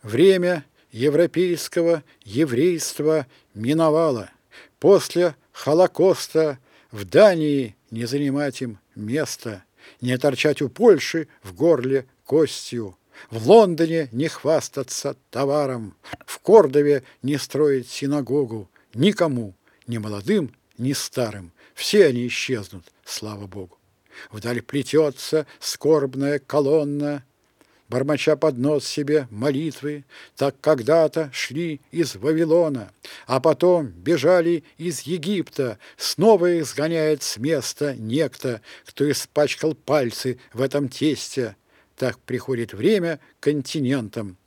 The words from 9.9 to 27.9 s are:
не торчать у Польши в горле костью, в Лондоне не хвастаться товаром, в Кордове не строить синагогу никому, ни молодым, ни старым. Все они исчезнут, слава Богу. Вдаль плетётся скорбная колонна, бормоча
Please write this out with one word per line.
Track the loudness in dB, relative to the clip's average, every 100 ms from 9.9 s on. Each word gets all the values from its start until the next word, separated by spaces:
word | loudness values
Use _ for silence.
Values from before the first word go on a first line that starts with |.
| _
не | -4 0
торчать | 0 2 0 0
у | -4
Польши | 4 6 6 2 -6 -8 _
в | -20
горле | 0 2 2 2 -2 -4 _
костью, | -2 0 0 -2 -10 -10 -10 -16 _ -20 -12
в | -4 8
Лондоне | 8 8 2 0 0 -4
не | -4 -4
хвастаться | -4 0 0 -2 -10 -8 -8 -8 -10 _
товаром, | -4 -2 0 -2 -6 -10 _ -18 -18 -16
в | -6
Кордове | 8 8 8 4 4 2 -2 _
не | -4 -4
строить | -4 0 2 0 -4
синагогу | -8 -2 -2 -2 -2 -2 -6 -12 _ _
никому, | 0 2 2 -2 -2 -8 -14 _ _ -10
ни | -8
молодым, | -6 -8 -2 -2 -2 _ _ -8
ни | -4
старым. | -4 -6 -6 -6 -8 -18 _ _
Все | -10 0 4 6
они | 4 -4
исчезнут, | -6 -6 -6 -8 -18 -20 _
слава | -14 -12 -12 -12 -14
Богу. | -14 -16 _ _ _ _ -20 -18
Вдаль | -12 -6 -8
плетётся | -6 -6 0 0 0 -4 -4 -4 -4 -12
скорбная | -10 -4 2 2 0 -4 -4 -4
колонна, | -2 0 2 2 0 -4 -4 -6 _ _ _ _ _ _
бормоча | _